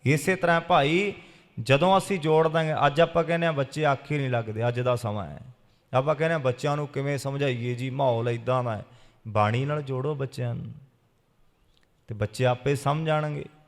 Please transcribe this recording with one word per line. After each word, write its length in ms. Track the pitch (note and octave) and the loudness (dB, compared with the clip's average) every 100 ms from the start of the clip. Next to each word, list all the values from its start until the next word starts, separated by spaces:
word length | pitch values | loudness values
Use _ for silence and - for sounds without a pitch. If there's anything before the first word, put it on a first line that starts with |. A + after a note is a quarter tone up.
ਇਸੇ 320 | B2+ D3 E3 F#3 | 2 0 2 0
ਤਰ੍ਹਾਂ 240 | E3+ E3+ | 2 2
ਭਾਈ, 520 | E3 F3 C#3 E3+ G3+ - - - _ - | 4 4 4 2 0 -6 -18 -20 _ -12
ਜਦੋਂ 380 | A2+ C3+ F3 F#3+ | 2 4 6 4
ਅਸੀਂ 200 | F#3 G3 | 2 -2
ਜੋੜ 300 | D#3 D#3 D#3+ | 2 4 4
ਦਾਂਗੇ, 260 | D#3 D#3+ D3+ C#3+ | 2 0 2 2
ਅੱਜ 140 | C#3+ | 4
ਆਪਾਂ 240 | D#3+ E3+ | 2 4
ਕਹਿੰਦੇ 220 | D#3+ E3+ E3+ | 0 0 0
ਹਾਂ 60 | |
ਬੱਚੇ 320 | D3+ C3+ D3+ | 0 -2 0
ਆਖੇ 340 | D3+ C3+ - D3 | 0 0 -2 -2
ਨਹੀਂ 120 | C3+ | 0
ਲੱਗਦੇ, 380 | B2 A2 G#2+ A#2 | -2 -2 -2 -2
ਅੱਜ 120 | A#2+ | 0
ਦਾ 160 | B2 A#2+ | 0 0
ਸਮਾਂ 300 | A2+ G#2 E2+ | -2 -6 -8
ਹੈ, 140 | D2 - - _ _ _ | -12 -18 -20 _ _ _
ਆਪਾਂ 200 | B2 C#3 | 0 0
ਕਹਿੰਦੇ 180 | D3 D#3+ | 0 0
ਹਾਂ 80 | E3 | 0
ਬੱਚਿਆਂ 360 | C3 B2 D3 D3 | -2 -2 -2 -4
ਨੂੰ 120 | D3 | -4
ਕਿਵੇਂ 300 | C#3+ C#3 C#3+ | -6 -4 -4
ਸਮਝਾਈਏ 560 | C#3 C#3 C#3 B2 A#2+ | -4 -2 -2 -2 -4
ਜੀ, 160 | A#2+ C3 | -4 -6
ਮਾਹੌਲ 380 | B2+ C#3 A#2 A#2+ | 0 0 2 0
ਇੱਦਾਂ 360 | A#2+ A2+ B2+ | -4 -2 -2
ਦਾ 120 | B2 G#2+ | -2 -6
ਹੈ। 80 | - - - _ A2 | -10 -20 -20 _ -4
ਬਾਣੀ 360 | G#2+ G#2 A#2 | 2 2 2
ਨਾਲ 180 | C#3 D3+ | -2 -4
ਜੋੜੋ 320 | C#3 C3 C3+ | -4 -6 -4
ਬੱਚਿਆਂ 400 | D3 C3+ - B2 | -4 -6 -6 -6
ਨੂੰ, 180 | A#2+ - A#2 - _ _ _ _ _ _ _ _ _ _ _ _ | -6 -8 -14 -20 _ _ _ _ _ _ _ _ _ _ _ _
ਤੇ 60 | |
ਬੱਚੇ 320 | A2 G#2+ - B2+ | -4 -4 0 0
ਆਪੇ 280 | B2 C#3 | 2 0
ਸਮਝ 320 | C#3+ C#3 D3+ D#3+ | 0 0 -2 0
ਜਾਣਗੇ। 380 | D3+ D3+ D3 - _ | -2 -2 -6 -10 _